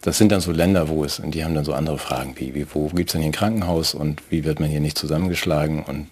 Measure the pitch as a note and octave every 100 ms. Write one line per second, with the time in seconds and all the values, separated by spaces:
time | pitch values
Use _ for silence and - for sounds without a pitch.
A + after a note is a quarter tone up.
0 | - - G#2+ G2 F2 D#2+ F2 F#2+ D#2 D#2
1 | D2 - D2+ D#2+ D#2+ D#2 D2+ C#2 D#2 C#2+
2 | - B1+ C2+ C2 C2 C#2 C#2+ D2+ D2+ F2
3 | F2 E2 D#2 D#2 G#2+ A2 F2 E2+ D#2 D2
4 | D2+ D2+ - E2+ D2+ D2+ D2+ D2+ D2+ D2
5 | D2+ D#2 F2+ E2+ F#2 D2+ D2+ D#2 D2+ C#2+
6 | D#2